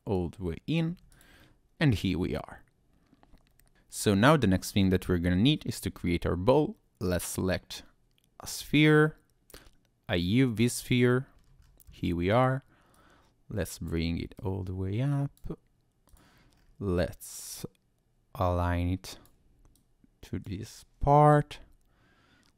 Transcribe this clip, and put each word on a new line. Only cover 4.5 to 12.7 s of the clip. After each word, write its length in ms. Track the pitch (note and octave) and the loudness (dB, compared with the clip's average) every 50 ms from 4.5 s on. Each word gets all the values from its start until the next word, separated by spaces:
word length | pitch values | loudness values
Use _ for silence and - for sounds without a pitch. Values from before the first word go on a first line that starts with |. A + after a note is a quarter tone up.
| F#2 F2+ - - | 2 2 0 -2
thing 180 | - G#2 F#2+ F#2 | 0 2 2 4
that 180 | F#2 F#2 - - | 2 2 0 0
we're 100 | F#2 F2 | -2 0
gonna 180 | E2+ F2 F2+ | 0 0 0
need 300 | F#2 G#2+ C#3+ F3 - - | 2 2 2 2 0 -4
is 140 | - - - | -8 -10 -8
to 80 | - G2 | -8 -10
create 340 | - - - F2 F2 E2 - | -8 -6 -4 -2 -2 -2 -2
our 120 | D#2+ F2+ | -2 -4
bowl. 400 | F2 F2+ A#2 C3+ D3+ D3+ - A3 _ _ _ _ - | -2 0 2 2 2 2 -2 -4 _ _ _ _ -8
Let's 260 | F2+ F2+ F2+ E2+ - | -4 -4 -2 -4 -4
select 560 | - - - F#2+ F#2 F2 - - - - - - - _ _ _ _ _ _ _ _ _ - | -6 -6 -4 -4 -2 -4 -4 -6 -10 -18 -18 -18 -20 _ _ _ _ _ _ _ _ _ -18
a 60 | - | -16
sphere, 720 | - - - - - - D3 D3+ D3+ D3+ D3+ D3+ D#3 - _ _ _ _ _ _ _ - - - - _ _ _ _ _ _ _ - | -14 -12 -12 -8 0 2 4 6 6 6 6 4 2 0 _ _ _ _ _ _ _ -20 -20 -20 -20 _ _ _ _ _ _ _ -4
a 100 | G#2+ F2+ | -2 0
U 360 | F2 F2+ G#2 B2+ C3+ B2+ A2 | 0 2 2 2 2 2 2
V 140 | G#2 A#2 A#2+ | 2 0 0
sphere. 580 | - - - - B2+ B2 B2 B2 B2 B2+ C3 - _ _ _ _ _ _ - _ _ _ - - | 0 -2 -4 0 2 4 4 4 4 2 -2 -6 _ _ _ _ _ _ -20 _ _ _ -20 -20
Here 260 | - - - F2+ E2+ | -14 -8 -4 -4 -2
we 140 | E2+ F2 F#2 | -2 0 2
are. 340 | G#2 B2 C3 B2+ C3 C3 - _ | 2 2 2 2 0 -2 -6 _